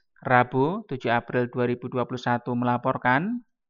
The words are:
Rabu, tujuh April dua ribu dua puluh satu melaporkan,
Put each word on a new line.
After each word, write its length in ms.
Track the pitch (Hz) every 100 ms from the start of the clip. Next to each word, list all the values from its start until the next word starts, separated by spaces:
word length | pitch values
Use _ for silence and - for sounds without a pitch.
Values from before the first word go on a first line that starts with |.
| _ _
Rabu, 640 | 131 123 123 131 143 208 214
tujuh 240 | 127 120
April 380 | 117 - 127 123
dua 160 | 123 123
ribu 240 | 123 123
dua 160 | 127 120
puluh 160 | 123
satu 320 | 123 120 -
melaporkan, 880 | 120 123 123 131 131 123 131 196 240 - _ _